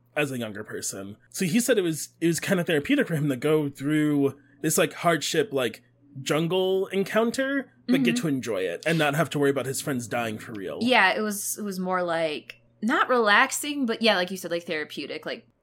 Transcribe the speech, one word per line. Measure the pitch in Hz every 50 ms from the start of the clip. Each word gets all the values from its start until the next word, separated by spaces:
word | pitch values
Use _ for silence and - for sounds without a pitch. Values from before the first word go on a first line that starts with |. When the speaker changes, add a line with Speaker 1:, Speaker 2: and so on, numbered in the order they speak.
| _ _ _
Speaker 1:
as | 143 151 135 135
a | 123
younger | 117 110 101 104 107
person. | - 117 95 - - - 101 98 98 104 - _ _
So | - - 190
he | 175 151 247
said | 240 - 254 208
it | 185
was, | 170 160 147 - - _ _
it | 160
was | 170 170 143
kinda | - - 196 180 165
therapeutic | - 170 147 147 - 277 294 240 -
for | 170
him | 147 151 147
to | 131
go | 123 120 147 156 156 151 143
through | 139 - 135 143 151 151 151 151 147 143 139 139 139 - - _ _ _ -
this, | 156 156 196
like, | 175 147 -
hardship, | - - 170 170 156 - - - 165 139 - 135
like, | 135 127 117 107 - - _ _ _ _ _ - 135 123
jungle | - 156 151 165 160 180 190 185 185 190 190 190 185
encounter, | - 196 196 190 - 220 226 233 233 - 269 269 277 277 254 - _ _ _
but | - 247 - 262
get | - -
Speaker 2:
Mm-hmm. | 247 -
Speaker 1:
to | 160
enjoy | 139 131 - 120 104 92 95
it | 90 82 85 -
and | 156 165 165
not | 151 147 143
have | 151 165 131
to | - 151
worry | 143 139
about | 139 135 120
his | 131 135 - -
friends | - 139 123 120 104
dying | - 120 117 113 110 -
for | - - 113
real. | 104 95 82 73 -
Speaker 2:
Yeah, | 226 247 254 220 196 185 -
it | 202
was, | 214 214 208 196 - - - -
it | 214
was | 208 190 185
more, | 185 180 185 180 180
like, | 175 165 165 165 156 151 - - - - - _ _ _ _
not | - 214 285 359 427 -
relaxing, | 254 240 226 208 202 220 262 262 - - - 294 294 285 269
but | 226 226 -
yeah, | 220 220 208
like | 180 180 180
you | 196 185
said, | - 175
like, | 170 170 170
therapeutic, | - 165 151 147 - - - 143 - 143 156 -
like | 160 131 113 - _ _ _